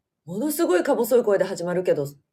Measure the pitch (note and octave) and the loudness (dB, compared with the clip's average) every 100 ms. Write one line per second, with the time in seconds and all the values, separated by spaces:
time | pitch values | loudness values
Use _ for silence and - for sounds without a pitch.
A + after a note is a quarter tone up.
0 | _ _ - F#3+ D4+ D4 E4 F4+ D4+ A3+ | _ _ -12 -6 -4 0 2 2 2 0
1 | A#3 B3+ A3 G3 F#3+ F3 F3 F3+ F#3 D3+ | 2 2 4 2 0 -4 -4 -2 0 0
2 | C#3+ - _ | -2 -10 _